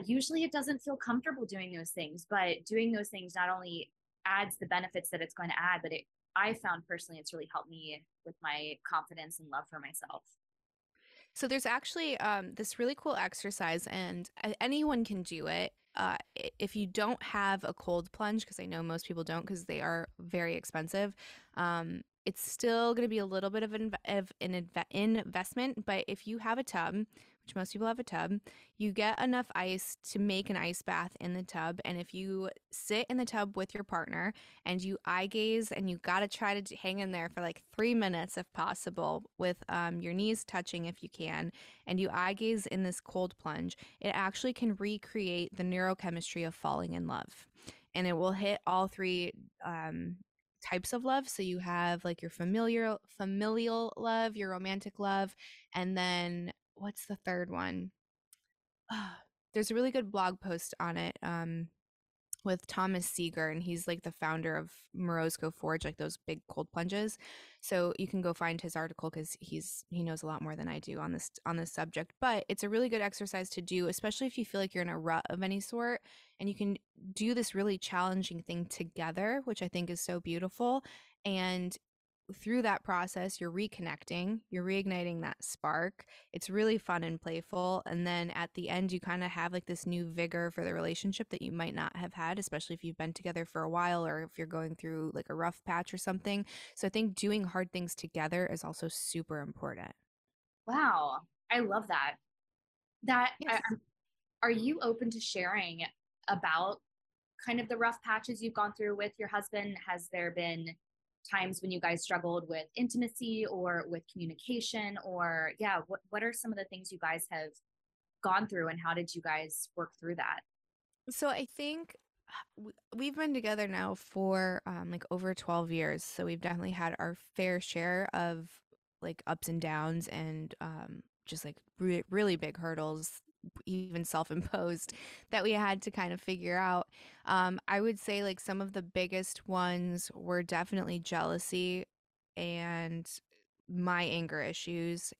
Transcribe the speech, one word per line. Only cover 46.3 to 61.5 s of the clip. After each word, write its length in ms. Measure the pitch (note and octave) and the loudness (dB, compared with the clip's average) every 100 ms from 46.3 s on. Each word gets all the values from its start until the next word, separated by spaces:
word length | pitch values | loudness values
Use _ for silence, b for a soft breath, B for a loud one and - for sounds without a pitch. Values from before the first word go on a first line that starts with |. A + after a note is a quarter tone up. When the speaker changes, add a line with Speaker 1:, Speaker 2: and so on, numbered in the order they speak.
| F3 E3 | -4 -4
Speaker 2:
of 80 | - | -2
falling 380 | D3 D3 E3+ | 0 0 0
in 120 | E3+ E3 | -2 -2
love. 400 | - - - - _ B B B | -4 -6 -12 -20 _ B B B
And 140 | F3+ F3+ | -2 0
it 60 | |
will 180 | E3 F#3 | 2 2
hit 300 | F#3+ G3+ G3+ - | 2 2 0 2
all 220 | F#3 F#3+ | 4 4
three, 440 | - F#3 F3+ F3 - - - | 2 0 2 0 -4 -14 -10
um, 540 | E3+ E3 D#3+ E3 F3 F3+ - _ _ _ | -6 -4 -4 -4 -4 -6 -12 _ _ _
types 300 | - F3+ - | -4 -2 0
of 100 | A#3+ C4 | -2 2
love. 240 | C4+ C4+ | 2 2
So 140 | - | -2
you 160 | F#3+ F3+ | -2 -2
have, 440 | F3+ F3 F3 F3 | -2 2 2 2
like, 200 | F3 E3+ | 0 -2
your 80 | E3+ | -6
familiar-, 640 | - F3 G#3+ A3+ A#3 A3+ G#3 - | -2 2 4 4 4 2 0 -4
familial 840 | - F#3+ G3 G#3+ A3+ A#3 A3+ A3+ - | -6 -2 2 2 4 2 2 0 -2
love, 380 | A3+ A3+ A3+ G#3+ | 2 4 2 0
your 140 | F#3+ | -2
romantic 480 | F#3 F#3+ G3 G3+ - | -2 -2 -2 -4 -2
love, 380 | G3+ G3 F#3+ - B B B | 2 4 2 -2 B B B
and 220 | - F#3 F#3+ | -2 2 4
then 560 | F3+ F3 F3 F3 F3 - _ - | 4 4 2 -2 -4 -8 _ -10
what's 280 | G3+ - - | -8 -8 -8
the 100 | G3+ | -6
third 340 | - F3+ F3+ | -2 0 0
one? 400 | F3+ F3+ F3+ F#3 - _ _ _ - _ _ _ _ - | 0 0 0 -4 -8 _ _ _ -20 _ _ _ _ -8
<sighs> 640 | A3 G3 - - _ _ | -6 -6 -10 -18 _ _
There's 180 | G#3+ G#3+ | 0 2
a 40 | A3+ | 4
really 160 | B3+ | 4
good 200 | C4 G3+ | 2 0
blog 300 | G3+ F#3 F#3 | 2 2 0
post 320 | F#3+ E3+ - - | -2 -4 -4 -4
on 180 | E3+ E3+ | -2 0
it, 200 | E3+ - | -2 -2
um, 460 | - E3+ E3 | -4 -2 -2